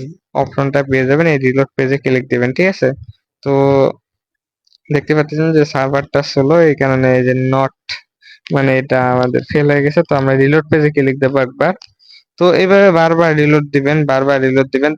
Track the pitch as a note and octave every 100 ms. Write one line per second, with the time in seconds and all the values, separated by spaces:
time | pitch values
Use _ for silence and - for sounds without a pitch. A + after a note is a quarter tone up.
0 | C3 E3+ _ C3+ C#3 - C#3 C#3+ C3+ C3
1 | C3 C#3+ E3 D3 C3 C3 C3+ - C3 C3+
2 | C#3 B2+ C3 B2 B2 B2+ F#3 F#3+ B2+ C3+
3 | - - _ _ C#3 C#3 C#3 C#3 C3+ -
4 | _ _ _ _ _ _ _ _ - D3
5 | - D3+ D3+ D3+ D#3+ D#3 D3 C#3 C3+ C#3
6 | C#3 C#3 C#3 - C3+ E3+ E3 C#3+ C3+ C3
7 | C3 B2+ B2+ B2+ C3 C3+ C3+ - - -
8 | - _ - - - D3 C3+ C3 C3+ C3
9 | B2+ B2 B2+ B2+ B2+ D3+ D3 C#3+ C#3+ D3
10 | E3 C#3+ C3+ C3+ C#3 D#3 D3+ D#3 D3+ D3
11 | C3+ C3+ C3+ C#3 B2+ C3+ D3 F#3+ - _
12 | _ - _ - F3+ E3+ F#3 G3 G3+ E3
13 | E3 E3 E3+ D3+ D3 D3+ D3 C#3+ C#3 D#3
14 | C#3+ C3+ C3+ C#3 C3 C3 C3 C3+ D3